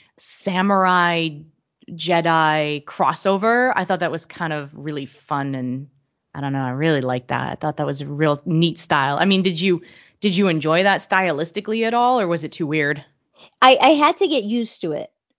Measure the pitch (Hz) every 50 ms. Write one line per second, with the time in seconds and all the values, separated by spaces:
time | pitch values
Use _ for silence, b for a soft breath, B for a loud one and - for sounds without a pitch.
0 | b b b - - - - - - 196 180 185 196 202 202 190 185 185 180 175
1 | 175 175 170 165 165 160 147 147 156 - _ _ _ _ _ _ _ - 175 165
2 | 160 175 175 170 165 165 160 160 156 156 151 156 151 147 147 143 147 - - -
3 | 160 135 160 - - 190 196 190 208 226 233 247 254 254 - - 185 - 185 180
4 | 175 156 156 160 - - - - 175 160 151 151 143 143 156 143 143 156 151 143
5 | 139 - - - _ - 147 139 139 139 135 131 127 127 127 135 143 139 _ _
6 | _ _ _ _ _ _ - 143 139 135 139 139 131 123 127 135 156 165 151 139
7 | 127 127 127 123 123 - 131 127 131 - - - 156 151 147 - 147 143 143 139
8 | 143 143 143 143 156 151 147 143 - - 156 160 170 165 160 - - - 160 143
9 | 135 139 143 - 175 196 196 190 180 190 170 160 185 196 175 165 b b b b
10 | b b b _ 202 208 170 190 202 185 160 156 143 156 160 175 196 196 190 185
11 | - - 202 190 190 175 147 139 165 170 - 208 202 214 220 226 226 226 233 240
12 | 240 247 254 240 196 170 170 160 147 143 - - 165 143 156 156 147 143 147 139
13 | - - _ _ _ _ b b b b b _ 240 262 262 - 240 285 311 294
14 | 294 311 349 - 403 285 302 254 202 208 233 240 226 - - - - 160 147 -
15 | - - _ _ _ _ _